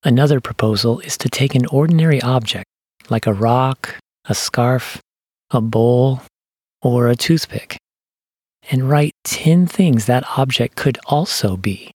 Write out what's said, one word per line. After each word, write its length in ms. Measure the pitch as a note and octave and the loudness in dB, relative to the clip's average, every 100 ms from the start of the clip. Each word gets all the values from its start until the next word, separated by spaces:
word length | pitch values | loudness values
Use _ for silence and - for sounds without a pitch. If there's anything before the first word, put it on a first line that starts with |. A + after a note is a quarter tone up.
Another 380 | - A#2+ D3 C#3+ | 2 2 4 2
proposal 580 | - G#2+ A2 G#2 A#2+ A#2 | -2 -4 -2 0 0 -2
is 180 | - - | -6 -6
to 100 | C3 | -6
take 260 | - C3+ C3 | -2 0 0
an 120 | B2 | 0
ordinary 540 | C#3 D#3+ E3 D#3+ C#3 | 0 2 2 4 2
object, 440 | B2 B2+ A2+ - - _ _ _ - | 0 -2 -2 -8 -10 _ _ _ -4
like 160 | A#2 - | -2 0
a 80 | |
rock, 640 | G2+ A2+ B2 C3 C3 - - _ _ - | 0 2 2 0 -2 -10 -16 _ _ -6
a 80 | |
scarf, 640 | G#2 - - A#2+ B2+ - - _ _ _ _ _ | -6 -4 -2 0 0 -4 -16 _ _ _ _ _
a 100 | B2+ | -2
bowl, 600 | A2+ A2 A#2 B2 C3 C3 - _ _ _ _ _ | 0 2 2 4 2 0 -8 _ _ _ _ _
or 260 | B2+ B2 A#2+ | -2 0 2
a 80 | A#2+ | 0
toothpick, 640 | - E3 - - - - _ _ _ _ _ _ _ _ - | 0 -2 -2 -10 -12 -18 _ _ _ _ _ _ _ _ -6
and 180 | B2+ C3 | -4 2
write 240 | D3 D3 - | 2 0 -4
ten 440 | - - - E3+ F3+ | -10 -2 2 4 4
things 400 | - F#3 A#2+ G#2+ | 2 2 2 2
that 200 | B2 B2 - | 0 0 -2
object 360 | C3+ B2+ A#2 - | -2 0 -2 -2
could 220 | C#3+ A#2+ - | -2 -4 -2
also 500 | D3 E3+ - G#2 F#2 | -2 0 -2 -2 -2
be. 360 | F#2+ F#2 - | -4 -6 -12